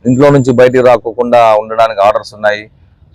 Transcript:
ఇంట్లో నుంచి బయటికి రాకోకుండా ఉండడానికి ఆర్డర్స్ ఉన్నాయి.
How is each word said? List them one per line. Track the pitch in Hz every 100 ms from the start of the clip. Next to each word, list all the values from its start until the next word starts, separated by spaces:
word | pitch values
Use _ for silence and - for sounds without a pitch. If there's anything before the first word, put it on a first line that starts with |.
| 120
ఇంట్లో | 127 143
నుంచి | 143 127
బయటికి | 123 127 127
రాకోకుండా | 123 120 120 110 120 120 113
ఉండడానికి | 107 110 110 113 101
ఆర్డర్స్ | 101 110 113
ఉన్నాయి. | 104 107 104 107 _ _ _ _